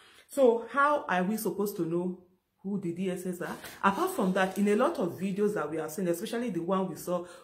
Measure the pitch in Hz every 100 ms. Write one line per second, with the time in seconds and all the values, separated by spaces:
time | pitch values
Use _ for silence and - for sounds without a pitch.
0 | - - - - 262 226 - 277 285 294
1 | - 180 185 220 208 175 202 202 165 170
2 | 180 180 - _ _ _ 190 202 175 170
3 | 190 180 185 175 156 226 - - 196 202
4 | 370 381 190 190 190 190 202 208 269 349
5 | 190 127 190 190 208 170 151 156 156 -
6 | 185 170 214 233 247 170 170 190 190 151
7 | - 180 175 -